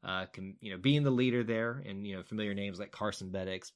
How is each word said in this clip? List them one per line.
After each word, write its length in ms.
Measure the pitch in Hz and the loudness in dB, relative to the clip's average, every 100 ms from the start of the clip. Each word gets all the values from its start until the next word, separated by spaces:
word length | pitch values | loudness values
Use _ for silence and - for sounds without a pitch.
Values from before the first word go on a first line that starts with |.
Uh, 220 | 95 92 92 | -2 -2 -4
com-, 220 | - 95 98 | -8 -12 -10
you 80 | 110 | -10
know, 60 | 92 | 2
being 240 | 120 147 | 4 6
the 80 | 143 | 6
leader 340 | 127 127 123 | 6 6 4
there 380 | 113 113 117 123 | 2 2 0 -2
and, 220 | 143 95 101 | -6 -6 -6
you 100 | 95 | -6
know, 60 | |
familiar 320 | 92 107 107 | -6 -4 -2
names 240 | 101 101 90 | -2 -4 -4
like 140 | 101 | -8
Carson 400 | - 107 - 92 | -2 -2 -2 -6
Beddix, 400 | 95 92 92 - | -4 -4 -4 -8